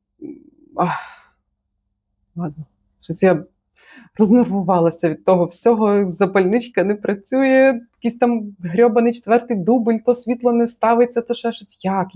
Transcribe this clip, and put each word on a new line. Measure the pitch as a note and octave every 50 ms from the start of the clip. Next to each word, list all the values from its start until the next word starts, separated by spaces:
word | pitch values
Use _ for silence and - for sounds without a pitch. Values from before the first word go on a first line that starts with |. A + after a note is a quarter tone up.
| _ _ _ _ - C#2 - - - _ _ _ _ _ -
ах, | - F3 F3 - - - - - - _ _ _ _ _ _ _ _ _ _ _ _ _ _ _ _ _ _ _ _ _ _ _
ладно, | E3+ F3 E3+ C#3+ D#3 D3+ - _ _ _ _ _ _
щось | - - E3 - -
я | F#3 F3 D3+ - - _ _ _ _ _ _ _ - - - - _ _ -
рознервувалася | G#3+ G3 A3 B3 A#3+ E3+ F#3+ G3+ F#3 E3 F#3+ F3 E3 E3 D#3+ - - E3
від | D#3 - -
того | - F#3+ F3+ F3
всього, | E3 - - - A#3 A#3 G#3+ A3 G#3 G3+ G3+ G3+ F#3
запальничка | E3+ - G3+ F#3 G3 G3+ F#3+ F3+ G#3 B3 A#3+ - - - F3+
не | G3 G#3
працює, | G#3 - - G#3 G3+ - - - C4 C4+ C4+ C4 C4 C4 C4+ C4 A#3 A#3+ - _
якийсь | _ - A#3 A#3 A#3
там | B3+ A#3+ A#3+ A3+ G#3 G#3 G3+ - F3
грьобаний | F3 E3 G3 A#3 A#3+ G#3+ A#3+ A#3 A#3+ A#3
четвертий | A#3+ - G3+ A3 A#3+ A#3+ - A#3+
дубль, | G3+ E3+ F3+ A#3+ B3+ A3+ A3 A3+ A3 A3+
то | - B3
світло | A#3+ - A3 B3 A#3+ A#3+ A#3+ A#3+
не | A#3 A#3 A#3
ставиться, | A#3 - - A3 A#3 A#3 A#3+ A#3+ A#3+ A#3+
то | A#3 - A#3+
ще | - - - -
щось. | - G3 - - _ -
Як? | F#3 F#3+ G3 F#3 F#3+ -